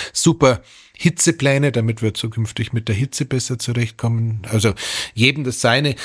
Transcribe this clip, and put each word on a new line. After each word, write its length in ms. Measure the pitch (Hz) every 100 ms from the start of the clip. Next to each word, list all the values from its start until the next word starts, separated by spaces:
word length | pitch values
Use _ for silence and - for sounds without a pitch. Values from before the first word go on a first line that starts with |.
| -
super 500 | - - 165 135 113 - - - -
Hitzepläne, 760 | 180 165 - - 139 139 143
damit 300 | 120 110 110
wir 140 | 110 107
zukünftig 580 | 113 110 110 - 113
mit 140 | 117 110
der 80 | 104
Hitze 300 | 135 - 131
besser 340 | 131 - 123
zurechtkommen. 840 | - 120 117 - 117 117 113 110 -
Also 240 | 113 110 98 - - -
jedem 300 | - 127 139
das 180 | 131 120
seine, 320 | 120 123 147 120